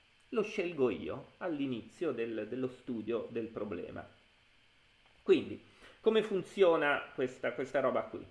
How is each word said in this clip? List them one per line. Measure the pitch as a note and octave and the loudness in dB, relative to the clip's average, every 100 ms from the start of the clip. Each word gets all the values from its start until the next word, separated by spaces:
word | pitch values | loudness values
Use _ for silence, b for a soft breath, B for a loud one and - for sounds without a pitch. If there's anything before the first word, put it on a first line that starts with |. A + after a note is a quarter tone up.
| _ _ - | _ _ -6
lo | A#3 | -2
scelgo | - - F3 D#3+ B2+ | -2 0 -2 2 2
io | F2 D2 A#2+ C#3+ - | 2 -4 -8 -10 -8
all'inizio | F#3+ D3 C#3 A#2 G#2+ - E3 | -4 -2 -2 -4 -8 -4 -2
del, | A2+ A#2 A2+ G#2+ | 0 -2 -2 -4
dello | B2 B2+ | -2 -4
studio | - - A#2 G#2 A2+ - | -6 -6 -6 -2 -2 -2
del | A#2 A2 | -6 -6
problema. | A2+ G#2 F2 - - - - _ _ _ _ _ _ _ _ _ _ | -6 -6 -6 -8 -10 -14 -20 _ _ _ _ _ _ _ _ _ _
Quindi, | - D#3+ G#2 - - - - - | 4 4 4 -10 -16 -20 -20 0
come | A3 A3 | 2 4
funziona | G#3+ G3 - - F3+ D#3+ D3 C#3 - | 2 -2 -2 6 6 6 4 2 -2
questa, | - B2+ - B2 | -4 -4 -2 -4
questa | - C3 C#3+ | -4 -2 2
roba | C3 A#2 | 2 2
qui? | - - - | -2 -8 -12